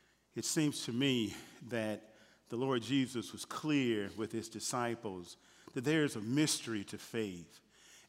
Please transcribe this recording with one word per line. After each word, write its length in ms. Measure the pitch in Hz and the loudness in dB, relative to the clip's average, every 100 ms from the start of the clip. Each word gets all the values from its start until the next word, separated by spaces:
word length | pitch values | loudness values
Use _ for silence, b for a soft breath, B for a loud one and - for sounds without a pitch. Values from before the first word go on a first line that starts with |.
| b b b | b b b
It 120 | 117 - | -4 0
seems 400 | 165 147 - - | 2 2 2 -2
to 60 | |
me 440 | 117 139 123 101 95 B B 117 | 2 4 4 2 -2 B B -6
that 480 | 120 107 104 - B B B _ | -2 -2 -4 -8 B B B _
the 80 | 117 | -2
Lord 240 | 135 123 | 2 2
Jesus 500 | 110 139 123 120 95 | 2 2 2 -2 -6
was 140 | 104 - | -10 -8
clear 640 | - 156 147 123 107 98 95 | -4 2 4 4 2 0 -4
with 140 | 110 | -4
his 180 | 113 107 | -4 -6
disciples 880 | 107 - 127 120 110 107 92 87 - B B B 139 | -6 -4 -2 -2 -2 -6 -8 -10 -18 B B B -2
that 100 | 127 | 2
there 180 | 160 | 4
is 120 | 143 113 | 4 0
a 60 | |
mystery 640 | 107 139 151 - 117 107 | 0 4 4 2 -2 -4
to 160 | 95 104 | -4 -10
faith 600 | - 117 107 87 82 - _ B B B | -6 -2 -2 -4 -12 -20 _ B B B